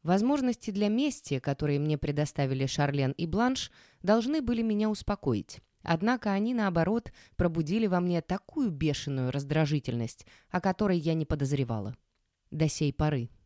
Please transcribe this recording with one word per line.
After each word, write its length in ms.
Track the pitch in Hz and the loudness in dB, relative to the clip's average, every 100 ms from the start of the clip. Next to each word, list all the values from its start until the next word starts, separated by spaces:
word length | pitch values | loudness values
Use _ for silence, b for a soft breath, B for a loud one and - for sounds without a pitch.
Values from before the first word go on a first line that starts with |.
Возможности 680 | 156 190 233 285 254 233 - | 2 2 4 2 0 -2 -4
для 160 | 196 208 | 0 2
мести, 520 | 220 294 - - 135 | 2 0 -4 -4 -4
которые 400 | - 139 151 143 | -2 -2 0 0
мне 180 | 151 151 | 0 0
предоставили 680 | - 147 143 - 135 131 131 | -2 -2 -2 0 -2 0 -2
Шарлен 460 | - 143 143 135 | 0 0 2 0
и 140 | - 165 | 0 -2
Бланш, 460 | 180 247 262 - b b b | 0 0 0 -8 b b b
должны 380 | 180 220 233 311 | 2 2 2 -2
были 200 | 240 233 | 0 0
меня 280 | 226 208 214 | 0 0 0
успокоить. 720 | 208 - 202 139 107 - - _ _ | -2 -4 -2 0 -2 -4 -16 _ _
Однако 480 | - 165 214 247 214 | -2 0 2 0 0
они, 220 | 196 220 | 0 0
наоборот, 580 | 247 202 165 165 226 - B B - | 0 0 2 2 0 -4 B B 0
пробудили 520 | 170 160 151 214 214 | 0 2 0 2 2
во 120 | 180 | 2
мне 220 | 180 170 | 2 0
такую 500 | - 185 - 320 240 | -2 -6 -4 -2 -2
бешеную 600 | 143 151 143 - 135 127 | 0 0 0 -2 -2 -2
раздражительность, 920 | 139 139 156 147 151 - 120 113 - - b b | -2 0 2 2 0 -2 -4 -4 -8 -18 b b
о 120 | 185 | -2
которой 360 | 196 190 208 175 | -2 0 2 2
я 160 | 156 | 2
не 120 | 160 151 | 0 0
подозревала. 720 | 151 139 139 123 110 101 117 _ _ _ _ _ | -2 0 0 0 -2 -6 -10 _ _ _ _ _
До 180 | 156 156 | -2 -2
сей 240 | - 147 | 2 -2
поры. 380 | - 156 143 120 - | 0 0 0 -4 -12